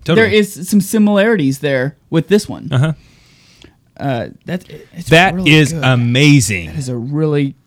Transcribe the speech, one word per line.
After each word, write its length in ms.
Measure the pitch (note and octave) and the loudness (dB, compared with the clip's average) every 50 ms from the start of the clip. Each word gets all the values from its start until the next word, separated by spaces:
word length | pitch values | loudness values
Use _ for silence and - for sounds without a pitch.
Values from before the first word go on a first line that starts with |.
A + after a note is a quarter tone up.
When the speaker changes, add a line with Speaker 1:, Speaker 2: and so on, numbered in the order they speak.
| - | -4
Speaker 1:
totally. 220 | - E3+ A3 A3+ G3+ | 0 2 2 2 4
Speaker 2:
There 60 | G3+ G#3+ | 2 2
is 300 | G#3 G#3 - C#3 F3+ - | 0 0 -4 -12 -6 0
some 140 | G#3+ G#3 | 0 0
similarities 800 | F#3 - - A3 G#3 G#3 G#3 G3 G3 A3+ A#3 F#3+ C#3+ C3+ C3+ - | 0 2 0 2 2 2 2 2 2 2 2 0 0 -2 -2 -2
there 360 | - D3 C#3 B2+ B2+ C#3+ - _ _ - | -4 -2 -2 -2 -2 -4 -6 _ _ -2
with 180 | D3+ E3 D#3 - | -2 -2 0 2
this 180 | F#3+ G#3 - | 0 0 0
one. 220 | - G2 - - - | -2 -12 -12 -8 -4
Speaker 1:
Uh-huh. 220 | - B2+ C3 D#3+ D3+ - _ _ _ _ _ _ _ _ _ _ _ _ - - _ _ _ _ _ | -2 0 0 -2 -4 -8 _ _ _ _ _ _ _ _ _ _ _ _ -20 -20 _ _ _ _ _
Speaker 2:
Uh, 320 | - - C#3 C3 A#2+ F#2 - - _ - | -8 -6 -6 -6 -6 -8 -10 -14 _ -12
that's, 220 | - E3+ F3+ - - D3+ D3+ - _ | -10 -10 -10 -12 -14 -20 -20 -20 _
it's 160 | - E3+ F3 - | -18 -10 -4 0
Speaker 1:
That 240 | D#3+ E3 F3+ F#3+ | 2 2 2 0
Speaker 2:
really 180 | F3 F#3 F#3 D3+ | -2 -2 2 4
Speaker 1:
is 200 | D3+ D#3 D3+ C3+ | 4 4 4 2
Speaker 2:
good. 100 | E3 D#3+ | 0 -2
Speaker 1:
amazing. 840 | C3 B2+ B2+ A#2+ A#2+ A#2+ A#2+ C3 D3 D3 C#3+ C#3 G#2+ G2+ G#2 F2+ E2 | 0 0 2 2 0 0 2 4 6 6 6 6 4 0 -4 -6 -6
Speaker 2:
That 100 | D#2 D#2+ | -8 -10
is 140 | D3+ C3 B2+ | -10 -8 -8
a 60 | B2 | -8
really, 580 | A#2+ A2+ C3+ D3 D3+ D#3+ D#3 D3 D3 C#3+ C#3 C3+ _ _ | -8 -8 -6 -4 -2 -2 -2 -2 -2 -2 -4 -6 _ _